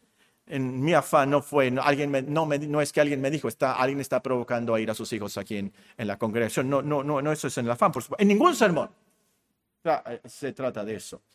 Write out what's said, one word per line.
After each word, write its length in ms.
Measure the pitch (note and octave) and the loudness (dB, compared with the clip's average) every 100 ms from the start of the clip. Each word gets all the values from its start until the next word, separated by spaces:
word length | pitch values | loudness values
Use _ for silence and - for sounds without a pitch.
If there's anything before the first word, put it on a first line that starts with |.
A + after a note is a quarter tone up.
| _ _ _ _ - | _ _ _ _ -10
En 360 | C#3 B2+ B2+ | -6 -4 -2
mi 100 | C#3+ | 2
afán 360 | E3 - D#3 C3+ | 2 4 2 4
no 120 | C#3+ | 2
fue, 300 | - D3 C3 | 2 2 2
no, 100 | B2+ | 2
alguien 300 | C#3 C#3+ C#3+ | 2 2 0
me, 100 | C#3 | -2
no 240 | C3 D3+ D#3 | -2 -2 0
me, 140 | C#3+ | -2
no 200 | D3 D3 | -2 -2
es 140 | C#3+ | 0
que 80 | - | 2
alguien 180 | D3 C#3+ | 2 0
me 120 | C3+ | -2
dijo, 160 | D3+ B2+ | -2 -4
"Está, 260 | - C3+ | 0 0
alguien 260 | B2+ C3 C#3 | 2 0 0
está 220 | C3 B2+ | -2 -2
provocando 540 | B2+ B2+ A#2+ A#2+ A#2 A2+ | 0 -2 -2 -2 0 0
a 40 | |
ir 120 | A2 | 0
a 20 | |
sus 180 | G#2+ G#2+ | -4 -6
hijos 260 | A2 G2+ - | -6 -6 -8
aquí 200 | F#2+ G#2 | -6 -6
en, 160 | G2 - - - | -6 -10 -18 -8
en 100 | G#2+ | -6
la 100 | G2+ | -2
congregación." 520 | A2+ A2 A2 - C3 | -2 0 0 0 0
No, 120 | C#3 | 0
no, 220 | D3 D3 | 0 -2
no, 180 | C#3+ C#3+ | 0 0
no, 100 | D3 | 0
eso 160 | D3+ C#3 | -2 -4
es 100 | C3+ | -4
en 80 | A#2 | -2
el 60 | |
afán, 200 | A#2+ G3 | 2 2
por 120 | C3 | 0
supuesto. 180 | - C3+ | -6 0
En 60 | G#3 | 4
ningún 280 | G#3 E4 C4+ | 6 4 4
sermón. 320 | G#3+ D#3 - | 2 2 -2
O 960 | _ _ _ _ _ _ _ _ _ | _ _ _ _ _ _ _ _ _
sea, 220 | E3+ D3+ A#2 | -2 -2 -2
eh, 160 | A#2 A#2+ | -12 -14
se 280 | - C#3 | -10 -8
trata 320 | - B2+ A2 G#2 | -4 -6 -4 -6
de 100 | G#2 | -8
eso, 260 | - F#2+ _ | -10 -18 _